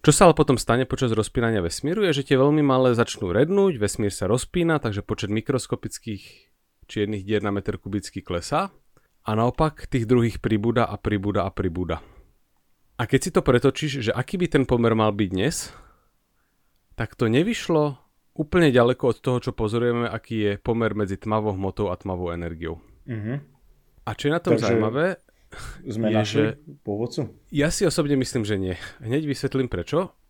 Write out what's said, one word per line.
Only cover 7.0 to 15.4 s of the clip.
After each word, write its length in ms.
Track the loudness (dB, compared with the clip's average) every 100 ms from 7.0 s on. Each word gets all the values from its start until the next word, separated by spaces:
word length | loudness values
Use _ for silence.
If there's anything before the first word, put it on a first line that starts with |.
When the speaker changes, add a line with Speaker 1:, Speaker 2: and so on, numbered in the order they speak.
| -2 -4
Speaker 1:
dier 160 | -2 0
na 160 | 0
meter 240 | -2 -4 -8
kubický 400 | -6 -6 -6 -12
klesá 560 | -6 -6 -2 -4 -4 _ _ _ _ _
a 80 | -4
naopak 560 | 0 0 2 -2 -2 -6
tých 220 | -4 4
druhých 320 | 4 4 -2
pribúda 480 | 0 0 2 0 0
a 80 | -2
pribúda 500 | -4 -2 0 -2 -2
a 40 |
pribúda. 500 | -2 -4 -2 -4 -6 -8 -20 _ _ _ _ _ _ _ -8
A 80 | 0
keď 140 | 0
si 100 | 2
to 120 | 0
pretočíš, 500 | 4 4 4 0 -6 -4
že 100 | -2
aký 240 | -2 -4 -4
by 100 | 2
ten 160 | 2
pomer 260 | 2 2 4
mal 200 | 4 2
byť 160 | 2 -2
dnes, 400 | 0